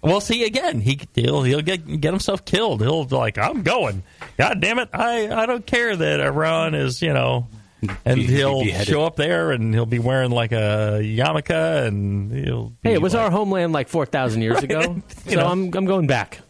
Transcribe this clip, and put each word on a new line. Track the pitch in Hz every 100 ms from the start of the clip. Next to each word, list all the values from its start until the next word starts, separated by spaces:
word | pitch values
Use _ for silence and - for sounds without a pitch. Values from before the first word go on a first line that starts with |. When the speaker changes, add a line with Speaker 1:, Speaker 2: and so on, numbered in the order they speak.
Speaker 1:
Well, | - 196
see, | 202 233
again, | 226 240 349 123
he, | 104 139 -
he'll, | - - 147
he'll | 127 143
get, | 156 185 156 151
get | 147
himself | 190 - 196
killed. | - 185 220 113
He'll | 113 160 135
be | 135
like, | 113 -
"I'm | 123 294
going. | - 240 143 95 - - - -
God | 185 214
damn | 185 240
it! | 247
I, | - 233 240 214
I | 220 226
don't | 247
care | - 240 240 185
that | 156 147
Iran | 139 139 160 165 160
is, | 151 135 123
you | 165
know," | 139 123 127 120 110 - - 101 98
and | - 127
Speaker 2:
Be-, | 123
be |
Speaker 1:
he'll | 139 139 139
Speaker 2:
beheaded. | 110 90 101
Speaker 1:
show | 92
up | 165 -
there | 151 170 165
and | 127 110
he'll | 110 113
be | 120
wearing, | 117 131 127
like, | 120 117
a | 117 107 107 107 107
yarmulke | 107 110 143 156 - 165 160 156 120
and | 101 101 101 98
he'll | 127 139 120 113 117
Speaker 3:
Hey, | -
Speaker 1:
be |
Speaker 3:
it | 220
was | 190
Speaker 1:
like | 226
Speaker 3:
our | 220
homeland, | 180 202 190 170
like, | 156 123
four | 170
thousand | 139 143 127 110
years | 113 117
Speaker 1:
<laughs> |
Speaker 3:
ago. | 143 156 170 170 - -
Speaker 1:
You | -
Speaker 3:
So | 190
Speaker 1:
know. | 175
Speaker 3:
I'm, | 180 185
I'm | 180 190
going | 196 147
back. | 123 98 -